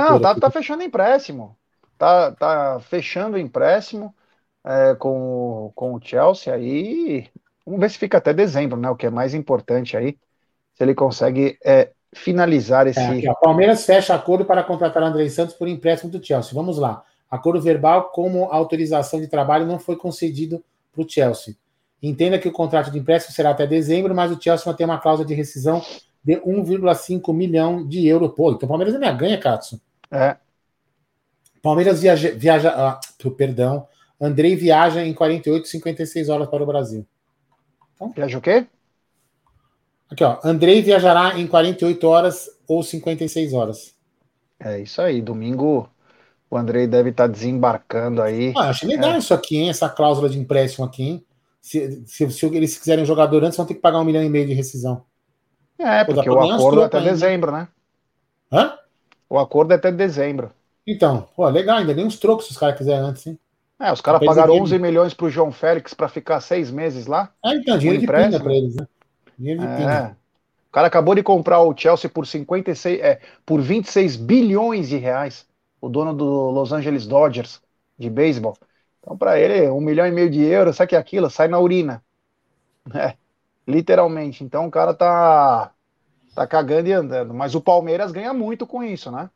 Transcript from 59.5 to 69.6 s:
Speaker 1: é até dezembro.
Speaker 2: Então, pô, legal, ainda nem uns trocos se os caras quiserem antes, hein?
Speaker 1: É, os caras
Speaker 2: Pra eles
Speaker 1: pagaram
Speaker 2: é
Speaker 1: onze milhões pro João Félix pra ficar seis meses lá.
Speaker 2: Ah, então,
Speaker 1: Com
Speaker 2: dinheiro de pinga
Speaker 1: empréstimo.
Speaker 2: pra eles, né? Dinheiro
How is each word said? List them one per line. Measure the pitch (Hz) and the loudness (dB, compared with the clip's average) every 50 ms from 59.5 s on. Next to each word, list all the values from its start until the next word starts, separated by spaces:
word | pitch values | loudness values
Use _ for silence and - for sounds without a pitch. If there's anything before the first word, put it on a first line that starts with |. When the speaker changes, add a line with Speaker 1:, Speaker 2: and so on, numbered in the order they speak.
| - 147 160 160 180 | 2 2 4 4 4
Speaker 1:
é | |
até | 170 - 185 | 4 4 0
dezembro. | 180 170 196 190 156 139 139 143 143 135 123 110 - _ _ _ _ _ _ | 0 0 -2 -2 -2 -2 -4 -4 -4 -6 -8 -10 -14 _ _ _ _ _ _
Speaker 2:
Então, | - 214 202 185 151 135 117 95 - _ | -8 -2 0 2 2 2 0 -4 -8 _
pô, | - 180 147 | -2 0 2
legal, | 131 165 190 196 226 226 | 2 2 2 2 0 0
ainda | 202 156 143 | 0 0 -2
nem | 147 190 | -2 -2
uns | 220 214 - | -4 -4 -2
trocos | - 208 226 220 220 | 0 0 0 0 -2
se | - - | -8 -6
os | - | -2
caras | 151 147 139 | -2 -2 -2
quiserem | 143 135 139 143 135 | -2 -2 -2 -2 -2
antes, | 135 139 135 131 - | -2 -6 -8 -10 -12
hein? | 160 165 156 _ _ _ _ _ _ _ _ | -16 -16 -16 _ _ _ _ _ _ _ _
Speaker 1:
É, | - 202 - | -4 -4 -4
os | - | -2
caras | - - 156 165 | 2 2 4 4
Speaker 2:
Pra | 151 | 4
eles | 156 156 | 4 6
Speaker 1:
pagaram | 156 160 160 160 | 6 6 6 6
Speaker 2:
é | 180 | 4
Speaker 1:
onze | 196 175 175 185 | 4 2 0 0
milhões | 180 175 165 165 175 175 - | 0 2 2 2 2 2 0
pro | - 170 165 | -4 -4 -4
João | 131 160 160 151 | 0 0 -2 -2
Félix | 127 - - 156 170 165 135 - - | -2 -2 0 0 0 0 -2 -8 -8
pra | - 160 143 | -6 -6 -6
ficar | - 160 - - 160 147 | -6 -8 -4 -4 -4 -4
seis | - - 175 156 156 123 | -2 -4 -4 -4 -4 -6
meses | 123 143 160 165 135 127 117 | -6 -6 -6 -6 -6 -8 -8
lá. | 110 143 165 202 190 _ _ - | -4 -4 -4 -4 -6 _ _ -4
Speaker 2:
Ah, | 220 277 | -4 -4
então, | 302 247 277 233 | -2 0 0 0
Speaker 1:
Com | 170 | 2
Speaker 2:
dinheiro | 139 160 185 - | 2 2 2 2
de | 233 | 0
pinga | 240 139 156 | 2 4 4
Speaker 1:
empréstimo. | 180 214 196 151 143 | 4 4 2 0 0
Speaker 2:
pra | 139 135 | 0 0
eles, | 135 131 123 117 | 0 0 0 -4
né? | 135 151 - _ _ _ _ _ _ _ _ _ - | -8 -10 -12 _ _ _ _ _ _ _ _ _ -12
Dinheiro | 127 139 160 165 | -8 -8 -6 -6